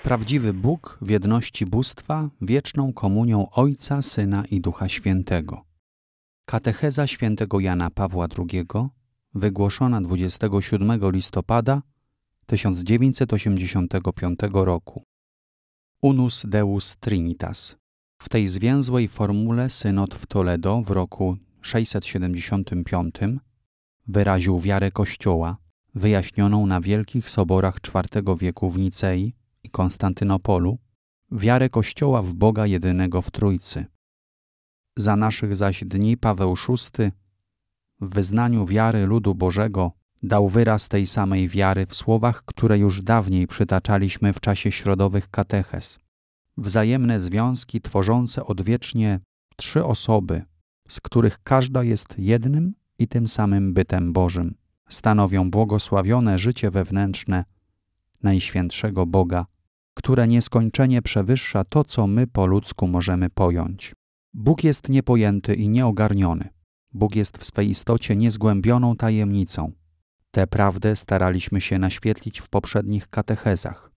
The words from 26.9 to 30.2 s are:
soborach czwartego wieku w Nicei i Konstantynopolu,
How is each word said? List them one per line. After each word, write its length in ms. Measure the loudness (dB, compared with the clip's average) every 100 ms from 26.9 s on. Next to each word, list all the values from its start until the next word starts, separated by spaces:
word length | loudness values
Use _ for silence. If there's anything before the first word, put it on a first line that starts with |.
| -2 -2 -4 -4
soborach 520 | -2 2 2 2 -2
czwartego 560 | -4 -4 -2 -4 -2 -2
wieku 320 | -2 -2 -4
w 80 | -2
Nicei 560 | -2 -2 -2 -2 -4 -6 _ _
i 60 | -16
Konstantynopolu, 1080 | -2 -2 0 -2 0